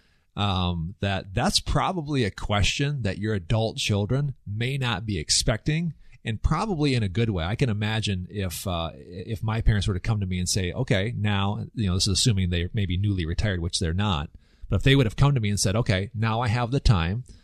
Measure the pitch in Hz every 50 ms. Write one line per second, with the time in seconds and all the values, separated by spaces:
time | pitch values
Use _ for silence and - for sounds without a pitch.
0 | _ _ _ _ _ _ - - 104 101 92 92 90 87 87 85 80 87 101 -
1 | - 101 98 92 - 98 95 120 123 196 - - - - - 147 123 143 190 180
2 | 147 143 151 135 117 95 - - - - 104 104 98 - - - 139 143 147 135
3 | 107 95 92 90 101 110 110 95 85 80 113 110 113 110 - - - - 107 98
4 | 104 101 123 139 147 143 127 - - - 104 107 120 127 139 139 131 120 113 87
5 | 113 107 101 80 73 - - - - - 113 - - 151 151 165 175 165 - -
6 | - - - - - 120 110 - - - 156 160 208 226 190 143 151 147 131 120
7 | 110 92 85 - 120 110 101 87 78 87 113 - 143 123 101 101 107 107 110 110
8 | 107 107 98 92 90 - - 104 95 90 - - - 98 87 82 82 82 - 69
9 | 69 - 87 95 - - 110 - 107 110 110 117 113 - 107 104 90 107 95 87
10 | - - 110 104 98 92 92 90 90 - - 107 92 87 - - 131 - 123 95
11 | 98 117 117 101 104 107 101 98 98 101 104 117 - - - - 110 92 87 95
12 | - 104 92 - - 131 104 98 92 87 87 85 85 90 - 104 101 85 87 90
13 | 101 104 101 92 82 78 85 - - 107 95 87 82 82 - - 95 80 82 90
14 | 104 107 90 71 71 - - - _ _ _ - - - - 95 - 135 139 139
15 | 131 107 - - 139 143 143 127 107 101 104 98 - 101 92 113 120 - 101 92
16 | 98 117 - 107 110 113 110 117 127 113 107 123 123 113 131 139 - 139 110 87
17 | 80 85 101 123 127 - - -